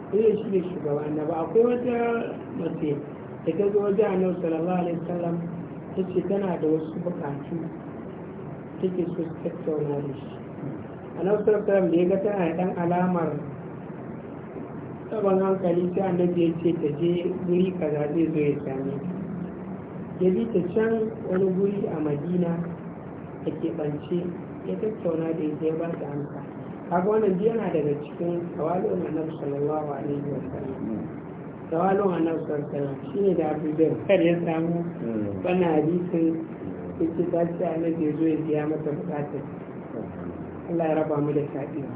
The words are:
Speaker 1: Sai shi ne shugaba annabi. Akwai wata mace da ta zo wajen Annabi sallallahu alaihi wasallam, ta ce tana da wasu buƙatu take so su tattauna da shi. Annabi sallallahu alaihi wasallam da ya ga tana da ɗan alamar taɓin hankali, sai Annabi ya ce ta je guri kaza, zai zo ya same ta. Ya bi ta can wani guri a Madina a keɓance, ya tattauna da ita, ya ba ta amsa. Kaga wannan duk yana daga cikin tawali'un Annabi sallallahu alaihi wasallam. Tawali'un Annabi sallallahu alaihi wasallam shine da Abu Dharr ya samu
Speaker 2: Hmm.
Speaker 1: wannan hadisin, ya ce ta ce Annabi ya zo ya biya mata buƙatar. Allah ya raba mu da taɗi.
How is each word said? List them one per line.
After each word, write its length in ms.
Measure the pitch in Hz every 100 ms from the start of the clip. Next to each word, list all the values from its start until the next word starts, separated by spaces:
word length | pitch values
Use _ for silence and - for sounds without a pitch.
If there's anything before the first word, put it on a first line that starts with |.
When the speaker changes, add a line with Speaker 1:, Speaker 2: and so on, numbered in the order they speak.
Speaker 1:
Sai 280 | - 196 226
shi 140 | 196 -
ne 120 | 190
shugaba 380 | 165 151 147 147
annabi. 300 | 151 151 151
Akwai 320 | 160 165 220
wata 340 | 240 240 247 233 233 233 - - -
mace 420 | - 165 170 156 139 - - - -
da 120 | 170
ta 120 | - 202
zo 120 | 208
wajen 300 | 202 190 208
Annabi 260 | 185 185 170
sallallahu 440 | 170 160 170 180
alaihi 180 | 170 170
wasallam, 340 | - 175 170 170 170 - - - -
ta 140 | -
ce 180 | 185 180
tana 280 | 175 196 196
da 140 | 156 156
wasu 300 | 156 - 175
buƙatu 600 | 170 170 147 143 - 170 170 - - - - - - - - - -
take 300 | - 190 180
so 160 | 170 -
su 160 | 160 -
tattauna 580 | 170 - 165 151 147 143
da 160 | 143
shi. 200 | 135 - - - - - - - - -
Annabi 260 | - 175 208
sallallahu 220 | 220 208
alaihi 40 | 208
wasallam 200 | 196 180
da 100 | 165
ya 80 |
ga 140 | 180 196
tana 260 | 208 202
da 80 | 165
ɗan 160 | 170 185
alamar 560 | 175 175 175 180 180 156 147 - - - - - - - - - - - - - - - - -
taɓin 320 | 220 196 190
hankali, 460 | 190 190 180 170 180
sai 160 | 202
Annabi 360 | 190 175 175 170
ya 100 | 165
ce 160 | - 170
ta 160 | 165 156
je 220 | 143 170 175 175 180
guri 300 | 175 175 185
kaza, 300 | - 151 147
zai 220 | 147 165
zo 160 | 160 151
ya 160 | 143 139
same 380 | 135 131 135 -
ta. 160 | - - - - - - - - - - -
Ya 140 | - 185
bi 120 | 190 226
ta 140 | 185 175
can 260 | 220 220 226 214 -
wani 240 | - 185 190
guri 340 | 185 202 202
a 160 | - 160
Madina 540 | 151 143 160 180 170 170 - - - - - - - -
a 120 | 160
keɓance, 680 | 151 160 160 147 147 - 175 - - - -
ya 140 | - 185
tattauna 520 | 214 - 175 160 165
da 140 | 160
ita, 220 | 151 151 160
ya 80 |
ba 140 | 160 170
ta 180 | 165 143
amsa. 340 | 143 143 - - - - -
Kaga 240 | - 175 190
wannan 240 | 220 208
duk 80 | 180
yana 240 | 214 226 190
daga 240 | 165 147
cikin 460 | 143 - - 175 175 175
tawali'un 520 | - 156 185 208 180
Annabi 300 | 156 160 160
sallallahu 540 | 151 147 139 147 151 151
alaihi 340 | 139 147 143
wasallam. 540 | 143 147 135 151 - 196 110 107 78 - - - - -
Tawali'un 480 | - 165 190 196 196
Annabi 260 | 170 165 156
sallallahu 240 | 147 147
alaihi 80 | 143
wasallam 260 | 143 139 139
shine 320 | - 202 196
da 120 | 170 156
Abu 220 | 151 156
Dharr 500 | 151 156 - - 190
ya 120 | 165 170
samu 420 | 170 160 170 170 170
Speaker 2:
Hmm. 360 | 170 117 113 104 95
Speaker 1:
wannan 320 | 175 180 170
hadisin, 760 | 156 151 175 175 170 165 - - - - - -
ya 140 | - 165
ce 160 | 170 170
ta 160 | 170
ce 200 | 170 170
Annabi 360 | 175 160 165 160
ya 100 | 151
zo 120 | 151
ya 120 | 160 151
biya 260 | 151 151
mata 280 | 151 156 147
buƙatar. 540 | 147 175 147 - 143 - - - - - 117 - - 90 - - -
Allah 220 | - 170 160
ya 80 |
raba 220 | 156 156 147
mu 140 | 147
da 100 | 147
taɗi. 400 | 143 135 143 156 127